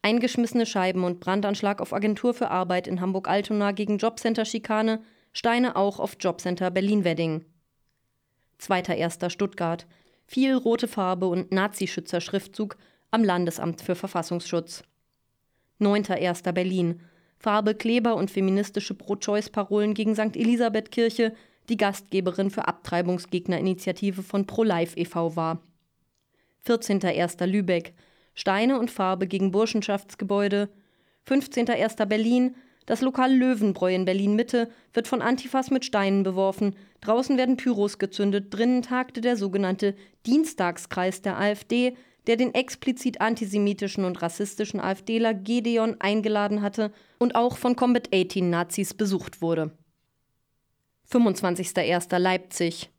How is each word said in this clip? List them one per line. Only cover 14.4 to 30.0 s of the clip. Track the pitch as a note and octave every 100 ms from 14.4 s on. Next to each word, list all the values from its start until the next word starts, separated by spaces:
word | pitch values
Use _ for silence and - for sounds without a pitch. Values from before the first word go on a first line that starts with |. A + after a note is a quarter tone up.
| - E3+ E3 - - _ _ _ _ _ _ _ _ _
Neunter | G#3 G#3 G3+ F#3
erster, | F3+ F3 F#3
Berlin. | F3 F#3 F#3 E3+ E3+ - _ _ _
Farbe, | A3 G#3 G#3+
Kleber | G#3+ A3+ A#3+ A#3
und | A3 F#3+
feministische | - F#3+ G3 G3+ G3 -
Pro-Choice-Parolen | G3 - G3+ - G#3 G#3 - G3 G#3 G#3+
gegen | G#3 G#3+
Sankt | A3 G#3+ -
Elisabeth-Kirche, | A3+ A#3+ A#3 G#3+ G#3+ - A3+ A3+ A3 A3 _ _ -
die | A3+
Gastgeberin | G3+ G3 - F#3+ F3+ F3 G3
für | - -
Abtreibungsgegner-Initiative | - - F3 F3 F3+ - F3+ F3+ E3+ F#3+ F3+ - F3+ G3+ F#3
von | F#3+ G3 G3
Pro-Life | - A3+ E3+ E3+ -
e |
V | E3+ E3+ E3+
war. | E3 D#3+ E3 _ _ _ _ _ _ _ _ _ _
Vierzehnter | - A#3 - G3 F3+
erster, | E3 F3 - F#3+
Lübeck. | G3+ F#3+ E3+ E3+ _ _ _ _ -
Steine | - G3 A#3 C4+
und | A#3+
Farbe | - F#3 F#3 F#3
gegen | G3 F#3+
Burschenschaftsgebäude. | G3 A3 A3 G3+ G3+